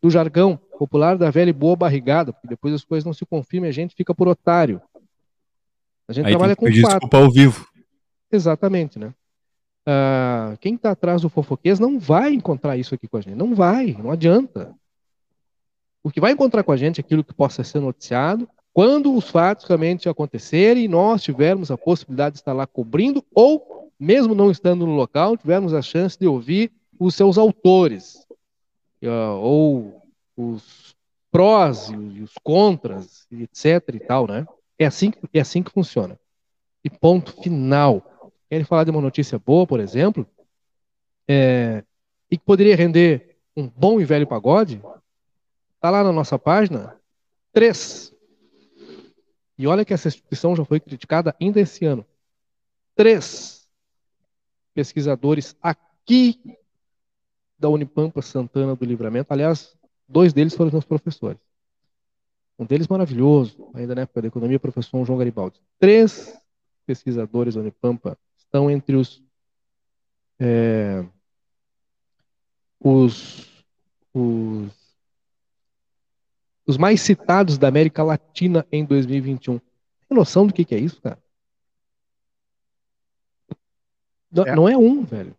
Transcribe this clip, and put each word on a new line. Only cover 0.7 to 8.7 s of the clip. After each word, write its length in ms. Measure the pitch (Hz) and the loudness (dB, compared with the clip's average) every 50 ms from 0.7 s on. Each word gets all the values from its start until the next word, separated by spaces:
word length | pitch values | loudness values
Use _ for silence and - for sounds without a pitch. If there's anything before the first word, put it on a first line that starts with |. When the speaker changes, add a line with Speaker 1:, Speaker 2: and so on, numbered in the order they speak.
| - - | -8 -8
Speaker 1:
popular 400 | 147 139 - 147 151 170 190 185 | -8 -4 0 0 2 2 2 2
da 100 | 170 156 | 0 0
velha 220 | 127 160 175 175 | 2 2 2 2
e 20 | |
boa 220 | 165 135 147 165 180 | 0 0 0 0 2
barrigada, 580 | 175 175 170 139 139 120 127 143 165 165 135 | 2 0 -2 -2 -2 -2 -2 0 0 -2 -4
porque 140 | 113 _ - | -8 _ -14
depois 260 | 120 120 - - 143 | -14 -14 -8 -6 -6
as 120 | 151 147 - | -6 -6 -6
coisas 200 | _ 165 156 147 | _ -6 -6 -6
não 80 | 170 | -6
se 140 | 160 - 185 | -10 -10 -10
confirmam 400 | _ - 156 131 _ - 180 180 | _ -8 -8 -8 _ -8 -6 -6
e 40 | 165 | -6
a 20 | |
gente 240 | 131 135 165 175 _ | -6 -6 -8 -10 _
fica 180 | _ 180 - 175 | _ -6 -6 -2
por 140 | - 185 180 | 0 2 0
otário. 520 | 170 _ _ - 170 175 165 127 101 90 _ _ _ - _ _ _ _ _ _ _ _ _ _ _ _ _ _ _ _ _ _ _ _ _ | 0 _ _ 0 2 2 2 0 -2 -6 _ _ _ -20 _ _ _ _ _ _ _ _ _ _ _ _ _ _ _ _ _ _ _ _ _
A 60 | - | -10
gente 140 | 117 127 - | -6 -4 0
Speaker 2:
Aí 60 | 104 | 0
Speaker 1:
trabalha 220 | 104 170 180 196 202 | 2 2 2 2 2
Speaker 2:
tem 20 | |
que 40 | - | 0
Speaker 1:
com 60 | 233 | 0
Speaker 2:
pedir 160 | 120 110 113 | 2 4 4
Speaker 1:
fato. 100 | 117 110 | 4 4
Speaker 2:
desculpa 240 | 98 - - 120 - | 4 0 0 4 6
ao 160 | 135 139 135 | 8 8 8
vivo. 340 | 120 131 139 135 110 - - _ _ _ _ _ _ _ _ _ _ _ _ _ | 8 8 6 6 6 0 -12 _ _ _ _ _ _ _ _ _ _ _ _ _
Speaker 1:
Exatamente, 680 | - 208 165 165 156 156 - 196 | -2 0 0 0 -2 0 -2 -2